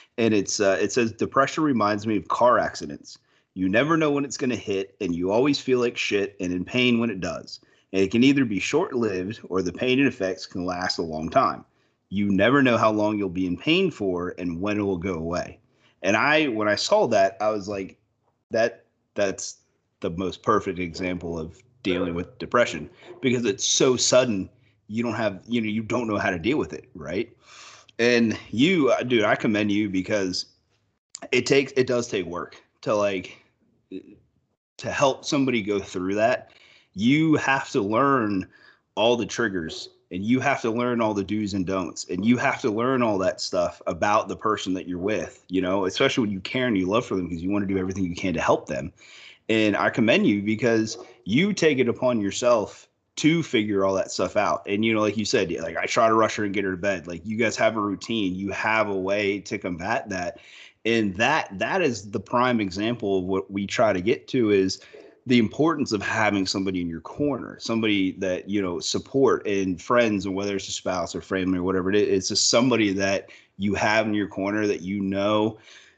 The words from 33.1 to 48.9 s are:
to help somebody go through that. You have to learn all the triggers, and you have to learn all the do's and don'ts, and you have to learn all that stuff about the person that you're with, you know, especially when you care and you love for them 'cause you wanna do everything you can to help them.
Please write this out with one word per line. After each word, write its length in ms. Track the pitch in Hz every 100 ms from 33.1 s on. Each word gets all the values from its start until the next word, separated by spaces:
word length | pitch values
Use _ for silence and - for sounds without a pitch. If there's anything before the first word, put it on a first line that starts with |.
| 95 - - _ _ _ _ _ 95 - 107 _ _ _ _ _ -
to 120 | 127
help 340 | 131 139 127
somebody 380 | - 147 131 120
go 180 | 101 101
through 360 | 87 95 92 101
that. 360 | 113 123 - - - _ _
You 420 | 92 117 147 160 147
have 340 | - 135 -
to 100 | 131
learn 680 | 101 110 139 135 107 95 - _ - _ _ -
all 200 | 113 123
the 100 | 98
triggers, 640 | - 117 92 80 - - _ _
and 140 | 90 107
you 140 | 127
have 220 | 139 135
to 100 | 113
learn 280 | 113 123 120
all 140 | 110
the 100 | 101
do's 300 | 92 107 104
and 120 | 101 87
don'ts, 400 | 95 85 - -
and 160 | 90 110
you 120 | 120
have 220 | 131 120
to 100 | 127
learn 300 | 104 123 135
all 160 | 117 98
that 200 | 92 -
stuff 420 | - 92 85 - -
about 400 | 85 107 107 95
the 80 | 90
person 380 | 110 104 98
that 140 | 92 87
you're 100 | 87
with, 480 | 98 101 78 - -
you 140 | 92
know, 240 | 90 98 92
especially 380 | - 135 -
when 80 | 107
you 80 | 95
care 280 | - 131 127
and 100 | 98
you 100 | 92
love 180 | 113 127
for 100 | 95
them 140 | 87
'cause 120 | 82
you 100 | 92
wanna 160 | 101 95
do 100 | 98
everything 260 | 92 92
you 120 | 90 85
can 180 | 95
to 80 | 82
help 260 | - 82 -
them. 240 | 67 69